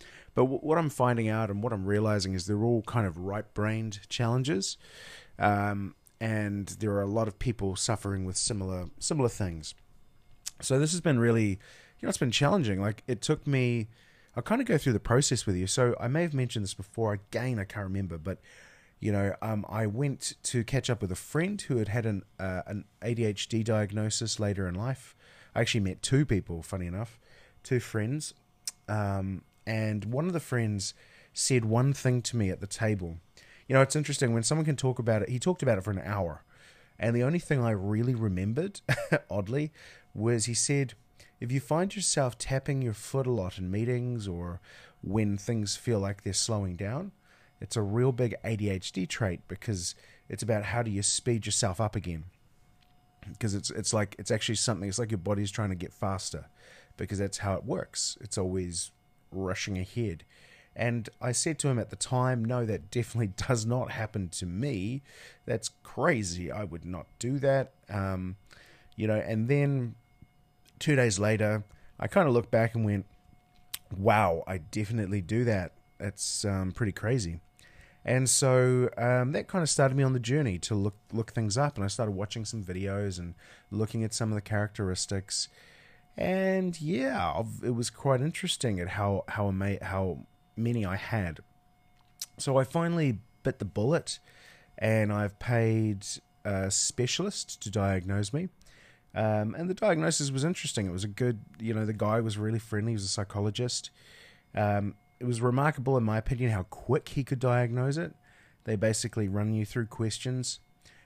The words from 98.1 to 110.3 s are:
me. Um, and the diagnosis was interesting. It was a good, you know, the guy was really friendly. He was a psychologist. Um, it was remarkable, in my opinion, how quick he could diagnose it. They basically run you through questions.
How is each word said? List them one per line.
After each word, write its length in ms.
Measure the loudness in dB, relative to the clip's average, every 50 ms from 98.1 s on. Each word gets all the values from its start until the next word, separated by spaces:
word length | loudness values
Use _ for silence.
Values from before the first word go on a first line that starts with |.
| -2 -2 -2 -2
me. 160 | -2 -4 -4 -4 -8 _ -20 -20 -20 -20 -20 -20 -20 _ _ _ -2
Um, 400 | 0 2 2 2 2 0 0 -2
and 140 | -4 -4 -4
the 60 | -2
diagnosis 560 | 2 2 4 4 4 2 2 2 0 -2 -2
was 140 | 0 0 0
interesting. 420 | 0 0 -2 -4 -4 -2 -2 -2
It 60 | -2
was 120 | -2 -4 -4
a 40 | -4
good, 320 | -2 0 0 0 0 -2 -8 -16 -14 -6
you 140 | -4 -2 -2
know, 100 | 0 0
the 80 | -2
guy 280 | -2 0 0 2 2 2
was 180 | 0 0 -2 -2
really 200 | -2 0 -2 -2
friendly. 340 | -2 -2 -2 -2 0 0
He 40 | -2
was 80 | -2 -2
a 40 | -4
psychologist. 840 | -2 -4 -4 -4 -2 0 0 0 0 0 -2 -2 -2 -4 -8 -10 -18 _ -20 -20 -20 -20 -20 -20 -20 -20 _ _ -2
Um, 400 | 0 2 2 2 2 0 -2 -6 -8 _ _ _ _
it 40 | -2
was 160 | -2 0 2
remarkable, 560 | 2 2 4 4 2 2 0 0 0 2 4
in 80 | 4 4
my 140 | 4 2 0
opinion, 320 | 0 -2 0 0 2 2
how 140 | 2 0 -2
quick 460 | -4 -10 -10 0 0 0 0 0 -2
he 120 | -4 -4
could 160 | -2 -2 -2 0
diagnose 580 | 2 2 4 4 2 2 0 0 0 0 0
it. 180 | -2 -4 -6 -8 -14 _ -20 -20 -20 -20 -20 _ _ _
They 120 | -2 0
basically 520 | 2 2 2 2 0 -2 -4 -2 -2 -2 0
run 240 | 0 0 0 2
you 140 | 2 0 -2
through 200 | -2 -2 -4 -4
questions. 760 | -4 -4 -2 -2 -2 -2 -4 -4 -4